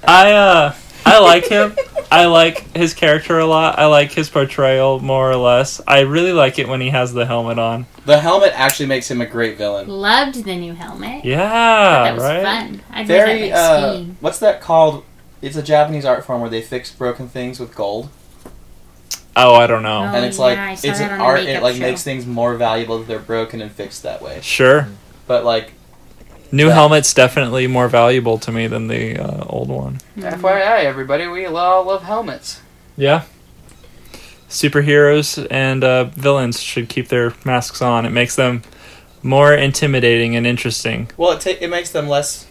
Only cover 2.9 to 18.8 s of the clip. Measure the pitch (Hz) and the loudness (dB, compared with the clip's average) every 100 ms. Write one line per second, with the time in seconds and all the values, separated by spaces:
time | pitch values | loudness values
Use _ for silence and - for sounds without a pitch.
2.9 | - 160 151 - 165 160 160 160 - 151 | 0 2 2 0 0 2 2 2 2 4
3.9 | 147 143 - 151 151 139 - 135 131 135 | 4 2 -2 -4 -2 -2 0 0 2 2
4.9 | 135 135 135 131 131 123 123 135 - - | 0 -2 0 0 2 4 2 2 -6 2
5.9 | 139 139 151 180 175 135 131 120 131 127 | 2 4 2 0 2 2 2 -6 -4 -2
6.9 | 135 123 120 120 120 117 117 113 117 123 | -2 -2 -4 -4 -4 -4 -2 -4 -4 -10
7.9 | - 131 147 160 190 196 - 131 - 139 | -16 2 2 4 2 2 2 -2 -2 -4
8.9 | 135 123 123 117 117 113 104 104 101 98 | -4 -4 -6 -6 -4 -6 -4 -6 -6 -8
9.9 | 196 202 240 277 254 208 180 175 170 175 | -6 0 0 0 -6 -10 -10 -10 -14 -16
10.9 | - 202 247 123 139 202 226 233 220 196 | -14 -14 -10 -6 -4 -2 0 2 4 4
11.9 | 151 117 117 131 165 196 226 214 - - | 4 2 0 -2 -2 -4 -4 -8 -16 -16
12.9 | - 208 180 214 220 208 170 165 151 139 | -12 0 4 4 2 -2 0 4 4 2
13.9 | 127 175 180 151 - 220 - - 165 160 | -4 -10 -8 -8 0 0 0 0 4 4
14.9 | 143 - - - - 139 147 143 151 151 | 2 -14 -20 -20 -16 -12 -10 0 2 2
15.9 | 156 135 127 - 123 117 113 113 127 - | -2 -2 -2 -2 -6 -6 -8 -8 -10 -12
16.9 | - 127 120 123 127 123 123 120 - 101 | -8 -8 -6 -12 -12 -12 -12 -16 -8 -8
17.9 | 107 143 _ - - - - - - | -8 -12 _ -20 -20 -20 -20 -20 -20